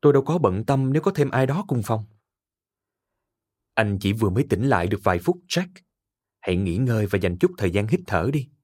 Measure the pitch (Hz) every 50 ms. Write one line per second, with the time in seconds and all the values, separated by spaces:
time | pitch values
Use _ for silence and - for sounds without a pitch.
0 | - 147 139 139 135 - 156 180 147 104 92 98 110 - 139 135 135 131 135 156
1 | 156 196 190 - 143 - - 123 135 131 139 175 202 - 139 123 104 - 113 113
2 | 107 - _ _ _ _ _ _ _ _ _ _ _ _ _ _ _ _ _ _
3 | _ _ _ _ _ _ _ _ _ _ _ _ _ _ _ - 113 104 101 98
4 | - 98 101 110 110 98 92 113 107 - 110 90 113 139 127 92 85 92 104 95
5 | - 98 92 87 - - 180 180 _ _ - 170 185 180 - - _ _ _ _
6 | _ _ _ _ _ _ _ _ - - 92 87 101 92 82 95 131 127 117 110
7 | 107 98 - 98 87 92 87 87 - 180 180 - 101 92 85 98 104 113 131 -
8 | - - 101 85 80 117 143 151 127 - _ _